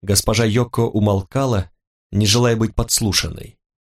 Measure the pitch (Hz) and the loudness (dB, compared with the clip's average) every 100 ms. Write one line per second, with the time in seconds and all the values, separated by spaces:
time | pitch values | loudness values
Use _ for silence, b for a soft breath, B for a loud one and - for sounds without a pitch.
0 | 98 98 - 110 117 107 120 - 117 - | 0 0 0 2 2 2 -2 0 0 2
1 | 104 98 98 131 135 110 82 _ _ _ | 2 0 -2 -4 -2 -2 -4 _ _ _
2 | _ 98 107 110 120 113 110 - 113 - | _ -2 2 2 2 2 0 -4 -6 -2
3 | 110 92 82 - - _ _ _ | 0 -2 -4 -10 -18 _ _ _